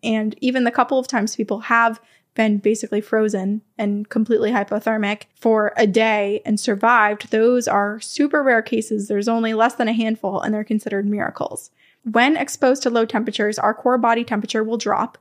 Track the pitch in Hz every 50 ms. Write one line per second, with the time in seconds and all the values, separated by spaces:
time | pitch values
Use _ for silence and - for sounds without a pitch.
0 | - 226 220 220 214 214 214 - - 254 247 262 247 233 240 - 247 254 277 262
1 | 254 - - 226 196 226 - - 214 - 202 220 220 - 233 233 233 233 220 -
2 | _ _ _ _ _ _ _ - 220 214 208 202 - 208 220 214 - - 208 208
3 | 208 - - 220 220 214 208 196 185 196 208 214 - _ _ - 214 202 202 202
4 | 214 - - 226 220 233 233 - 453 208 247 202 202 - 208 214 - 226 220 214
5 | 208 196 214 208 - - _ _ - 233 220 220 208 202 - - 220 208 180 226
6 | 220 220 214 208 202 202 208 214 - - 214 202 - - 208 202 226 226 247 233
7 | 214 208 208 208 - - - 220 226 240 247 247 233 233 - 202 202 208 208 220
8 | - - - - 285 285 311 302 277 262 240 226 226 - 247 220 214 - 220 208
9 | 202 - 208 202 208 233 226 233 226 226 220 214 226 247 - - 233 220 233 220
10 | 226 220 226 - - 190 196 - - - 214 214 214 - 220 214 - 214 202 196
11 | 202 202 208 202 - - - - - - - - - - _ _ _ _ _ _
12 | - 226 214 233 247 277 320 - 277 - - - 285 254 269 277 - 247 233 240
13 | 226 220 - 220 226 233 214 - 208 208 214 - - 208 220 - - 247 254 247
14 | 233 233 233 233 233 - 226 208 202 - - 220 214 220 226 226 - 208 196 -
15 | 226 - - _